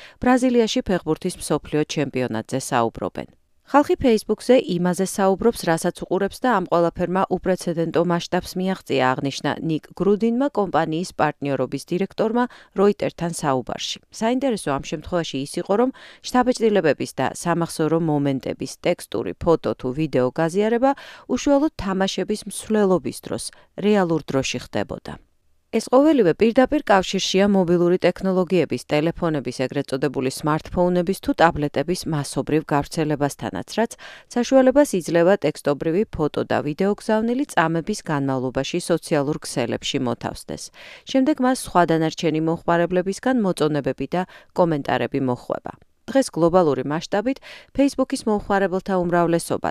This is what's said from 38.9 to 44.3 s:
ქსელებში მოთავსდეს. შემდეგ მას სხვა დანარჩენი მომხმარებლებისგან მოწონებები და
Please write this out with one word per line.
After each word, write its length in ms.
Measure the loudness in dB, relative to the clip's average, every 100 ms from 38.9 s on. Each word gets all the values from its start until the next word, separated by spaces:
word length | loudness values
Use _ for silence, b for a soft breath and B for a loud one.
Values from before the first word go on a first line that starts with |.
| -2 0 0 0 -4
ქსელებში 560 | -6 -4 -2 -2 -4 -2 -2
მოთავსდეს. 560 | -4 -6 -8 -10 -12 -12 B B B -2
შემდეგ 260 | 0 2 2
მას 160 | 0 0 0
სხვა 160 | 2 4
დანარჩენი 500 | 2 0 -2 -2 0 0
მომხმარებლებისგან 880 | -2 0 0 2 0 -2 -2 -2 0
მოწონებები 640 | 0 0 0 0 -2 -4 -4
და 80 | -4 -4